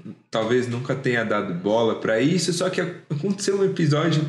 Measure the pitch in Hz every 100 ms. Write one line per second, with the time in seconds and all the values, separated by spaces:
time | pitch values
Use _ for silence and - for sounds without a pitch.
0 | - - _ 113 110 123 120 120 123 127
1 | 127 120 107 104 98 87 101 113 113 101
2 | - 110 139 185 180 170 185 - 170 -
3 | - 143 185 196 - 196 190 - 156 147
4 | 165 151